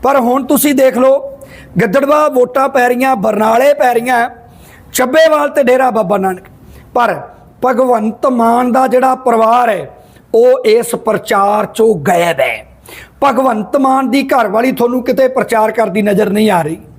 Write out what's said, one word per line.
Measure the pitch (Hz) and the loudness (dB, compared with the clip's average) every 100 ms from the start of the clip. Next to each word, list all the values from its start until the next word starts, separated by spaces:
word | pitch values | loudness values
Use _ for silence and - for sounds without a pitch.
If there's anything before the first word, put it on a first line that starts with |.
ਪਰ | 247 277 | 0 0
ਹੁਣ | 240 262 | 0 -2
ਤੁਸੀਂ | 269 285 294 | 0 0 0
ਦੇਖ | 269 262 240 | 2 2 2
ਲਓ, | 262 277 - - - - - - | 2 0 -2 -16 -20 -20 -10 -4
ਗਿੱਦੜਵਾ | 220 269 277 302 302 | 0 0 0 0 2
ਵੋਟਾਂ | 269 247 - 269 | 0 0 0 -2
ਪੈ | 269 247 | 0 0
ਰਹੀਆਂ, | 247 262 254 | 0 0 0
ਬਰਨਾਲੇ | 220 208 220 226 277 | -2 0 0 2 2
ਪੈ | 294 262 | 2 0
ਰਹੀਆਂ, | 233 240 247 240 - - - - - - | 0 0 -2 -2 -8 -20 -20 -20 -20 -12
ਚੱਬੇਵਾਲ | - 247 302 320 302 294 | -4 0 4 4 2 0
ਤੇ | 294 | 0
ਡੇਰਾ | 254 254 262 | 0 2 2
ਬਾਬਾ | 220 196 202 | 0 -2 -2
ਨਾਨਕ, | 190 185 - - - - - | -2 -6 -14 -20 -20 -20 -8
ਪਰ | - 233 160 - - - - | -2 -2 -2 -10 -20 -20 -4
ਭਗਵੰਤ | 254 240 254 240 214 220 285 | -2 0 0 0 -2 -2 -2
ਮਾਨ | 247 226 233 247 | 0 2 2 0
ਦਾ | 247 262 | 0 2
ਜਿਹੜਾ | 247 262 | 2 0
ਪਰਿਵਾਰ | 254 262 226 220 233 240 | 0 0 0 2 2 0
ਹੈ, | 196 139 - - - _ | -2 -6 -16 -20 -20 _
ਉਹ | 226 247 262 233 | 2 4 4 2
ਇਸ | 220 233 | 2 0
ਪ੍ਰਚਾਰ | - - 208 - 214 202 208 214 | -6 -4 -4 -2 0 0 0 -4
ਚੋਂ | - 226 196 143 | 0 0 0 0
ਗਾਇਬ | 180 170 165 | 0 0 0
ਹੈ। | 127 110 - - - - - _ | -2 -4 -12 -20 -20 -20 -20 _
ਭਗਵੰਤ | 277 240 262 214 208 285 | -2 0 0 -2 -2 0
ਮਾਨ | 269 262 262 | 2 0 0
ਦੀ | 262 269 | -2 0
ਘਰਵਾਲੀ | 277 220 208 254 | 0 0 0 -2
ਤੁਹਾਨੂੰ | - 240 254 | 0 -2 -2
ਕਿਤੇ | 240 247 262 | -2 0 0
ਪ੍ਰਚਾਰ | 262 - 226 220 | 0 -2 0 0
ਕਰਦੀ | 220 220 185 | 0 -2 0
ਨਜ਼ਰ | 208 196 214 | 0 0 0
ਨਹੀਂ | 202 214 | 0 2
ਆ | 185 | 0
ਰਹੀ। | 151 165 - | -2 -8 -14